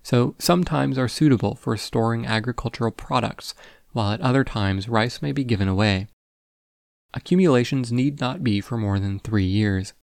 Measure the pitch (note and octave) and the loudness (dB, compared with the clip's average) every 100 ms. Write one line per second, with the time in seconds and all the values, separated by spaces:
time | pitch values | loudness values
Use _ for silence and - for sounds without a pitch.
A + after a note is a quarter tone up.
0 | - B2 B2+ - - F3 F3+ D3 C#3 C3 | 2 2 2 0 2 2 2 0 0 0
1 | B2+ - D#3 A#2 G2+ A#2 - A2 - A2+ | -2 2 4 4 2 -4 -4 -4 -2 0
2 | A2+ A#2 A2 A2 A#2 A#2+ A#2 - A#2 - | 0 0 -2 -2 -2 -4 -8 -4 -4 -4
3 | - B2+ G#2+ - - - - - _ A#2+ | -4 -2 -2 -6 -16 -18 -20 -20 _ -2
4 | G#2 G#2+ B2+ C3 B2+ A2+ G2 F#2+ G#2+ A2+ | -2 0 2 2 0 0 0 0 0 0
5 | A#2+ - D3 C#3 B2+ G#2 F#2+ F#2+ G#2+ F#2+ | 0 -4 -4 -4 -2 0 2 2 2 2
6 | G#2+ _ _ _ _ _ _ _ _ _ | -4 _ _ _ _ _ _ _ _ _
7 | _ - - F3+ F3+ B2+ A#2+ C#3 A#2 A#2+ | _ -12 0 4 6 4 2 -2 -2 0
8 | C#3 C#3+ B2+ C3 A#2+ G2+ - A#2+ G#2 G2 | 0 -2 -6 -2 0 0 -2 -4 0 0
9 | G2 G2 - G#2+ F#2 G2+ G#2 F#2+ F#2+ _ | -2 -4 -2 0 2 2 2 0 -4 _